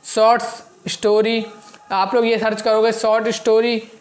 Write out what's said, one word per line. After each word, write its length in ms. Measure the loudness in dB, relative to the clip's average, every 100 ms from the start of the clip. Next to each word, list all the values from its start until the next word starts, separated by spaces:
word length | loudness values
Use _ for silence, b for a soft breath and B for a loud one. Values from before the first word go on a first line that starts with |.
| -6
शॉर्ट्स 580 | 2 4 4 0 -10 -18 -14 -12
स्टोरी। 580 | -4 0 2 2 -2 -4 -14 B B -8
आप 240 | -4 0 0
लोग 100 | 2
ये 120 | 0
सर्च 220 | -2 -2
करोगे 300 | 0 2 2
शॉर्ट 360 | 0 0 0 -2
स्टोरी 520 | -2 2 2 2 -4 -6 -20